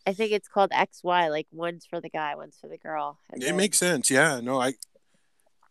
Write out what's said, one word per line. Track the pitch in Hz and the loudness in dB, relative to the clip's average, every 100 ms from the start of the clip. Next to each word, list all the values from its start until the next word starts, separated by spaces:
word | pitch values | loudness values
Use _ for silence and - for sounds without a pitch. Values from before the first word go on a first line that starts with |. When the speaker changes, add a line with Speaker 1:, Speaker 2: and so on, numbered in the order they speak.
| - | -4
Speaker 1:
I | |
think | 196 220 | -2 0
it's | 208 - | -2 0
called | 208 190 | 2 2
X | - 196 - | 2 0 -2
Y, | 175 180 170 | 0 2 2
like, | 151 156 | 0 -6
one's | 160 170 175 - | -8 -8 -8 -10
for | 175 | -10
the | 165 | -8
guy, | 160 151 147 | -6 -6 -8
one's | 151 - | -12 -18
for | 151 | -18
the | 160 | -16
girl. | 160 156 147 147 _ | -8 -6 -6 -10 _
And | - | -8
Speaker 2:
It | - | -4
Speaker 1:
then | 180 | 0
Speaker 2:
makes | 196 - | 0 2
sense. | 180 156 - | 2 2 4
Yeah, | 131 156 131 | 4 4 2
no, | 120 135 | -2 0
I, | 127 135 - _ _ _ _ _ _ _ _ | 0 -2 -12 _ _ _ _ _ _ _ _